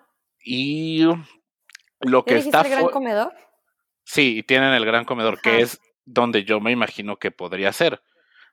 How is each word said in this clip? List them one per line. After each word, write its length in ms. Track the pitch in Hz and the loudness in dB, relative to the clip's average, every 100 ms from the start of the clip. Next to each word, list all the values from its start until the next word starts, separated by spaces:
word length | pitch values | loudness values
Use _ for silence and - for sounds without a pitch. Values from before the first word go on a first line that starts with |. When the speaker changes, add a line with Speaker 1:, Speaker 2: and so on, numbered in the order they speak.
| _ _ _ _ | _ _ _ _
Speaker 1:
Y 600 | - 127 139 156 160 160 160 170 151 _ _ _ _ - _ _ | -8 -4 -4 -4 -2 2 2 2 -6 _ _ _ _ -20 _ _
lo 200 | 131 127 | 2 2
Speaker 2:
¿Ya 40 | |
Speaker 1:
que 100 | 247 240 | 4 2
Speaker 2:
dijiste 200 | 277 151 | 4 2
Speaker 1:
está 60 | 277 | 2
Speaker 2:
el 40 | |
gran 120 | 269 | 2
Speaker 1:
fue-, 80 | 262 | 0
Speaker 2:
comedor? 400 | 277 247 208 269 - _ _ _ _ _ _ | -2 -2 -2 -4 -8 _ _ _ _ _ _
Speaker 1:
sí, 340 | - - 135 110 | -6 0 0 0
y 40 | |
tienen 300 | - 131 135 | 0 2 4
el 120 | 127 | 2
gran 200 | 110 113 | 2 0
comedor, 360 | 117 123 110 98 | -2 -2 -2 -2
que 100 | 117 | 0
Speaker 2:
Ajá. 80 | 113 | 2
Speaker 1:
es 220 | 120 - _ _ | 0 -4 _ _
donde 400 | - 123 120 113 | -6 -2 0 0
yo 160 | 101 107 | 0 -2
me 120 | 110 | 0
imagino 460 | 123 107 - 104 101 | -2 -4 -6 -10 -8
que 120 | 101 | -8
podría 420 | - 90 92 98 | -10 -10 -4 -4
ser. 300 | - 170 117 _ _ _ _ _ | 0 -2 -2 _ _ _ _ _